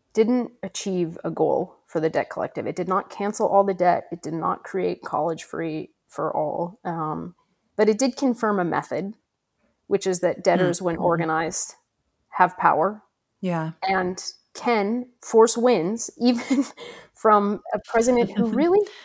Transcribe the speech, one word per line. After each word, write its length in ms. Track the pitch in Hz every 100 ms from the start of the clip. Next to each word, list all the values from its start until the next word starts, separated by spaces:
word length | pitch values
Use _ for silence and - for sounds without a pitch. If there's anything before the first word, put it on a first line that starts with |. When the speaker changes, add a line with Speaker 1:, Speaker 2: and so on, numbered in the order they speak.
| _
Speaker 1:
didn't 400 | - 220 254 233 -
achieve 560 | 190 - 202 185 165 170
a 60 | 165
goal 460 | 160 156 135 180 - _
for 120 | 165
the 100 | 160
debt 180 | 156 -
collective. 380 | - 175 - 113
It 100 | -
did 120 | 175
not 200 | 190 -
cancel 380 | - 202 208 214
all 160 | 196
the 100 | 196
debt. 340 | 185 180 170 -
It 100 | 170
did 120 | 156
not 280 | 165 165 180
create 400 | - 190 180 175
college 420 | - 156 160 165
free 460 | - - 165 156 - _ _
for 280 | - 156
all. 440 | - 151 - 175 202
Um, 500 | 185 165 156 156 165 - _ _ _ -
but 120 | 208
it 100 | 214
did 180 | 262 -
confirm 440 | 269 233 220 208
a 40 |
method, 500 | 175 147 147 131 196 226 _ _ _ _ _ _ -
which 200 | 202 190
is 140 | 180
that 240 | 175 -
debtors, 360 | 196 180 180 175
Speaker 2:
Mm. 20 |
Speaker 1:
when 120 | 180 165
Speaker 2:
Mm-hmm. 80 |
Speaker 1:
organized, 720 | 180 165 165 160 165 180 - - _ _ _ _ _
have 260 | - 180 -
power. 440 | 160 147 180 214 _ _ _ _
Speaker 2:
Yeah. 320 | 185 170 160 160
Speaker 1:
And 400 | 190 190 180 185 - - _
can 520 | - - 226 196 240 247 _
force 340 | - 226 220 233
wins, 540 | 240 226 165 226 -
<laughs> 60 | -
even 440 | 240 240 - 269 262 - - - -
from 460 | - 226 208 202 208 -
a 60 | 208
president 520 | - 233 233 247 240 208
who 100 | 233
Speaker 2:
<laughs> 60 |
Speaker 1:
really, 280 | 220 330 392 403 -